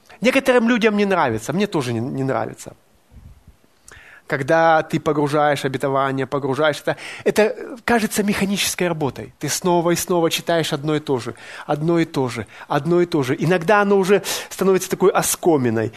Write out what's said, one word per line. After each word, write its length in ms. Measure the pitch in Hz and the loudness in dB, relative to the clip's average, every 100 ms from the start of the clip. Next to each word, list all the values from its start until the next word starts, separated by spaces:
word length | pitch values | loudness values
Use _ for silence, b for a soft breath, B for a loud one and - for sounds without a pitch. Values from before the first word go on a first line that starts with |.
| B B | B B
Некоторым 480 | 226 269 269 247 226 | 2 2 4 4 4
людям 280 | 240 220 208 | 2 2 2
не 80 | |
нравится, 480 | 202 185 143 110 - | 2 2 2 0 -2
мне 140 | 156 202 | -2 0
тоже 260 | 170 123 | -2 -2
не, 80 | 117 | -4
не 240 | 123 139 | -4 -4
нравится. 520 | 135 113 113 131 - - _ _ _ - - - - - _ _ - B B B _ | -2 -2 -4 -10 -18 -20 _ _ _ -20 -20 -20 -20 -20 _ _ -20 B B B _
Когда 560 | 143 135 165 165 160 | -6 2 4 6 4
ты 160 | 156 156 | 2 -2
погружаешь 680 | 156 147 147 151 147 143 | 0 0 0 2 2 0
обетование, 640 | 139 131 143 135 135 135 131 | -2 -4 -2 0 0 -2 -4
погружаешь 540 | 143 135 131 151 143 | -4 -4 0 0 0
это, 160 | - 147 B B | -4 -6 B B
это 300 | - 214 214 - - 262 | -4 0 0 -2 -12 -10
кажется 400 | - 233 214 - | -2 0 0 -2
механической 640 | 202 202 196 202 - - 180 | -2 0 -2 -2 -2 -2 -4
работой. 440 | 165 143 117 110 _ | -2 -4 -6 -14 _
Ты 100 | 147 | -6
снова 440 | - 185 175 170 | -2 2 2 2
и 40 | 170 | 0
снова 340 | - 180 165 | 0 0 0
читаешь 420 | - 160 170 151 | -2 -2 0 0
одно 240 | 151 147 151 | -4 -2 -4
и 40 | |
то 180 | 151 131 | -2 -4
же, 160 | 117 113 B B B | -4 -14 B B B
одно 340 | 147 156 170 | -4 0 0
и 40 | |
то 240 | 160 156 127 | 0 -2 -4
же, 180 | 117 104 B B | -4 -10 B B
одно 340 | 147 143 175 | -4 2 2
и 60 | 175 | 2
то 160 | 165 | 0
же. 140 | 127 143 | 0 0
Иногда 440 | - 185 160 208 | 2 0 4 2
оно 160 | 202 202 | 4 2
уже 240 | 185 196 B B B | 4 2 B B B
становится 400 | - 190 190 - | -2 2 2 0
такой 200 | 165 185 | 2 2
оскоминой. 840 | 190 160 - 165 156 120 110 110 | 2 -2 0 2 4 2 0 -2